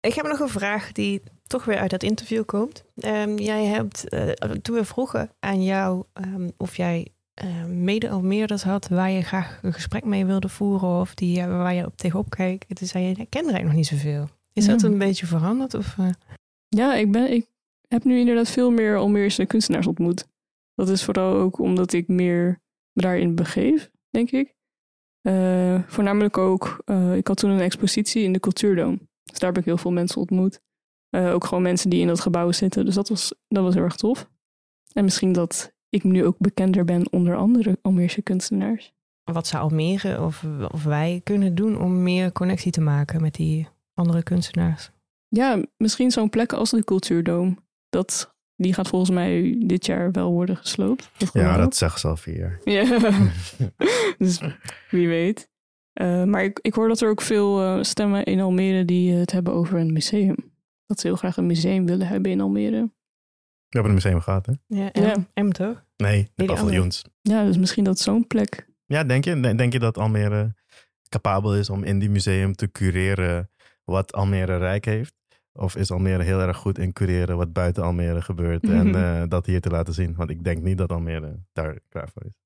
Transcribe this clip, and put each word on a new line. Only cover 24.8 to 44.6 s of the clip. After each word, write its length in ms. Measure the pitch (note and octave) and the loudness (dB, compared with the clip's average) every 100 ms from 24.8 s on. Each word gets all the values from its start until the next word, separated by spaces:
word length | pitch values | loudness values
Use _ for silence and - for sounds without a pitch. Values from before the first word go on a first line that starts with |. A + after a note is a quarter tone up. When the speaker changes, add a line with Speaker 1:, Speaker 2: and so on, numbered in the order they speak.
| _ _ _ _ | _ _ _ _
Speaker 2:
Eh, 640 | - F#3+ F#3 F3+ F3+ F#3 F3+ | 0 2 2 2 2 2 0
voornamelijk 520 | - G3+ G3+ G#3 - | 0 2 2 2 2
ook, 440 | F#3 F#3+ - - | 2 0 -2 -8
eh, 320 | - G3 F3+ F#3 | -2 0 2 0
ik 100 | - | 0
had 100 | F#3+ | 0
toen 140 | G3+ | 2
een 100 | G3 | 2
expositie 600 | F#3 - G3 - G#3+ A#3 | 0 0 -2 0 0 0
in 100 | G3 | 0
de 80 | F#3 | 0
Cultuurdoom. 580 | G3 F#3 G#3 F#3 D#3+ - - _ | 0 0 2 2 0 -2 -6 _
Dus 140 | - - | -16 -4
daar 100 | F#3 | -2
heb 80 | F3+ | 0
ik 60 | |
heel 140 | F3 E3+ | 0 -2
veel 120 | F3+ | 0
mensen 280 | F3 F3 - | -2 -2 -4
ontmoet. 400 | F3+ F#3 F#3+ - _ _ _ _ _ | -2 0 0 -2 _ _ _ _ _
Eh, 220 | F3+ F3+ | -2 0
ook 120 | F3 | 0
gewoon 180 | - F3+ | 0 0
mensen 280 | F3+ F3 F#3+ | 0 2 2
die 100 | F3 | 2
in 60 | F3 | 2
dat 140 | E3+ | 0
gebouw 320 | - F3 F3 | 0 0 0
zitten. 320 | F3 F#3+ G3 | 0 0 0
Dus 100 | F#3+ | 0
dat 140 | F#3+ G3+ | 0 -2
was, 260 | G3+ - - _ | -4 -4 -8 _
dat 140 | G3+ | 0
was 100 | F#3 | 2
heel 80 | F3+ | 2
erg 140 | F3 - | 0 -2
tof. 340 | G#3+ C4+ - _ _ _ _ _ _ | -2 -2 -6 _ _ _ _ _ _
En 120 | - | 0
misschien 280 | G3 - F#3 | 0 2 0
dat 400 | F3 E3+ - - _ _ | 2 0 -4 -10 _ _
ik 140 | G3+ | 0
nu 200 | F#3+ F#3 | 2 4
ook 140 | F3 - | 2 2
bekender 460 | G3 - F#3+ F#3 | 0 2 2 2
ben 280 | F3 F3 F3 | 2 2 0
onder 240 | F3+ F3 F3 | 2 2 2
andere 420 | G3 B3 A3 F#3 | 4 4 4 0
Almeerse 400 | G3 F#3 F3 - | 2 2 2 -2
kunstenaars. 720 | - F#3 - G3+ G3+ A3+ - _ _ _ - | -2 -4 -2 -2 -2 -4 -8 _ _ _ -6
Speaker 1:
Wat 140 | E3 E3 | -6 -4
zou 160 | D#3 | -2
Almere 600 | D#3 D#3 D#3+ G3 F#3+ F#3+ | 0 0 0 0 -2 -2
of, 220 | E3 D3+ D#3 D3 G2+ | -4 -4 -8 -6 -6
of 140 | D#3+ | -4
wij 360 | D3+ D3 D#3+ F3 | -2 0 0 -2
kunnen 300 | - G#3 G3 | -2 0 2
doen 260 | E3+ G#3+ G#3 | 2 0 0
om 220 | F3+ F3+ | 0 2
meer 300 | F3+ F3+ F#3 | 2 2 0
connectie 400 | F3+ F3+ F#3+ F#3 | 0 -2 0 -2
te 80 | E3 | 0
maken 400 | D#3 C#3+ C#3+ D#3+ | 2 2 0 0
met 140 | D#3 | -2
die 340 | - D#3+ D#3 D#3 _ _ | 0 -2 0 -4 _ _
andere 280 | - E3+ E3+ | 0 2 2
kunstenaars? 680 | E3 F3+ E3+ - | 0 -2 0 0